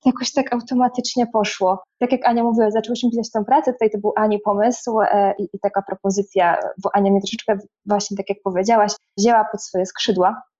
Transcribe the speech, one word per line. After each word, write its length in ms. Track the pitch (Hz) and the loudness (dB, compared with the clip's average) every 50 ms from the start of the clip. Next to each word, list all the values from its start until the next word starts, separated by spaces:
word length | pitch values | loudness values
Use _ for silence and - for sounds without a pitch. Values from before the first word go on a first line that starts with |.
| _ | _
To 60 | 269 | 0
jakoś 240 | 247 - 254 - - | 0 0 -6 -4 -4
tak 200 | 285 269 269 - | -4 -4 -2 -4
automatycznie 720 | 240 233 - 262 247 254 247 247 - 240 - - 254 240 226 | -6 -6 -4 -2 0 0 0 0 -4 -6 -4 -2 -2 -2 0
poszło. 560 | - 220 208 208 - - 196 185 190 190 - _ _ _ | 0 -2 0 0 -2 -2 0 0 0 0 -4 _ _ _
Tak 120 | 247 247 | -2 0
jak 160 | 269 247 - 254 | 0 0 2 0
Ania 160 | 233 233 233 | 0 2 0
mówiła, 280 | 233 226 226 226 214 | 0 2 2 2 2
zaczęłyśmy 380 | 208 220 220 220 247 240 - 240 | 2 0 -2 -2 -4 -2 -2 -2
pisać 220 | 233 233 220 - | 0 0 -4 -2
tę 120 | _ 226 208 | _ -4 0
pracę, 280 | 202 262 302 311 262 247 | 2 2 2 2 0 -2
tutaj 160 | - 226 214 | 0 0 0
to 60 | 214 202 | 0 0
był 160 | 202 214 - | -2 -2 0
Ani 240 | 214 214 214 208 208 | 2 0 0 0 0
pomysł, 640 | 208 214 202 202 208 240 240 - - - 226 220 | 0 -2 0 2 2 0 0 -2 -6 -4 0 0
e, 320 | 202 - - 208 202 196 - - | 2 2 2 2 2 2 0 -2
i, 60 | 208 170 - | -6 -8 -8
i 60 | 190 | -4
taka 220 | - 202 - 196 | -6 -2 -2 -2
propozycja, 760 | 196 - 196 - _ 196 190 196 202 - - 196 175 170 165 - - - - - 190 | -4 -4 -10 -4 _ -2 0 0 -2 -2 0 2 2 2 2 0 -2 -6 -8 -6 -6
bo 60 | - - | 0 0
Ania 180 | 202 202 196 | 2 4 4
mnie 100 | 196 196 | 2 2
troszeczkę 360 | 196 - - 226 - - 214 196 214 - _ _ _ | 0 -2 -8 -8 -4 -2 -4 -4 -4 -14 _ _ _
właśnie, 320 | 202 208 202 196 - 202 196 | -2 -2 -2 -2 -4 -6 -8
tak 120 | 196 - | -6 -6
jak 80 | 202 _ _ | -6 _ _
powiedziałaś, 500 | 196 185 180 190 208 233 220 208 208 202 - _ _ _ - | -4 -2 0 2 2 4 4 4 2 0 -8 _ _ _ 0
wzięła 280 | 202 233 233 220 214 - | 2 4 4 4 2 0
pod 120 | - 202 - | -4 -10 -12
swoje 220 | - - 185 185 | -6 -2 -2 -2
skrzydła 560 | 190 - - - - 202 180 180 185 226 - - _ _ | -2 -4 -6 -2 0 2 2 2 2 0 -2 -12 _ _